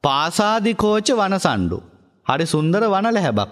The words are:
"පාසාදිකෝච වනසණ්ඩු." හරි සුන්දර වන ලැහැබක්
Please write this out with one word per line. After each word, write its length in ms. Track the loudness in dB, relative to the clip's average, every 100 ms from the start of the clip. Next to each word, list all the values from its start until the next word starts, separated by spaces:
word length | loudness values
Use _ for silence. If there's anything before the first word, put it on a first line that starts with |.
"පාසාදිකෝච 1040 | 2 0 0 0 0 0 0 0 0 0 0
වනසණ්ඩු." 640 | 0 0 0 0 0 -2 -4 -10 -20 _ _ -4
හරි 200 | -2 0
සුන්දර 380 | 0 2 2
වන 240 | 2 0 0
ලැහැබක් 440 | 0 0 0 -4